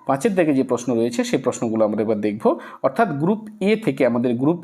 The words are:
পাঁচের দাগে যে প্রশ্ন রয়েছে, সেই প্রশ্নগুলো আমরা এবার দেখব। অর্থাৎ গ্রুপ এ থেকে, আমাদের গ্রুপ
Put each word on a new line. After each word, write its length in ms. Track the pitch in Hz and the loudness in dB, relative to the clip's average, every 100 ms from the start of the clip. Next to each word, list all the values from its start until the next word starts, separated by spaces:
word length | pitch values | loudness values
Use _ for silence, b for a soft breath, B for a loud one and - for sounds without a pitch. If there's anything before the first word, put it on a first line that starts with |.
| - | -4
পাঁচের 260 | 135 233 185 | 0 2 2
দাগে 180 | 156 | 2
যে 100 | 135 | 2
প্রশ্ন 260 | 127 120 - 113 | 2 -2 0 0
রয়েছে, 220 | 120 117 | 0 -2
সেই 160 | 240 139 127 | -2 0 -2
প্রশ্নগুলো 360 | - 117 110 107 | -2 -2 0 2
আমরা 160 | 107 | 0
এবার 180 | 107 107 | -2 0
দেখব। 240 | 107 107 240 320 B B 135 | -2 0 0 0 B B -2
অর্থাৎ 220 | 175 226 139 | 0 0 0
গ্রুপ 200 | 165 214 - - 190 | 0 -2 -4 -4 0
এ 20 | 220 185 | 0 0
থেকে, 160 | 135 127 | 2 2
আমাদের 200 | 120 123 120 | 2 0 2
গ্রুপ 180 | 139 170 | 0 0